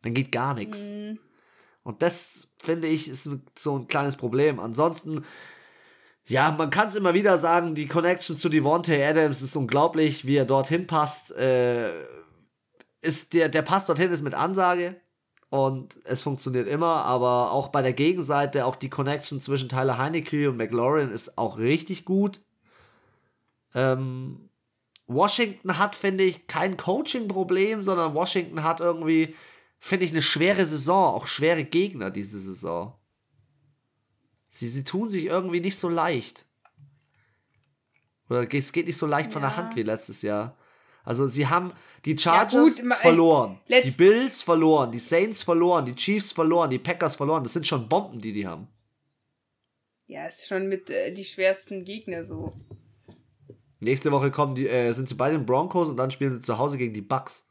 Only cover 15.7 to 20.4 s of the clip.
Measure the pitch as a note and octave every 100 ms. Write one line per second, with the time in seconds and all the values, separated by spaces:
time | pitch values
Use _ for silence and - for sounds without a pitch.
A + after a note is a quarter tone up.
15.7 | C3 - - - B2+ D3 C3+ C3 B2+ G#2+
16.7 | D3 E3 D#3 D#2 B2+ B2 B2 A#2+ B2+ C#3
17.7 | C#3+ C3 B2+ D3+ F3+ C#3+ C#3+ C#3+ C#3+ B2+
18.7 | B2+ C3+ - C#3 D3 - C#3 C3+ C#3 B2+
19.7 | C3 C3 A#2+ C#3 E3 C#3+ D3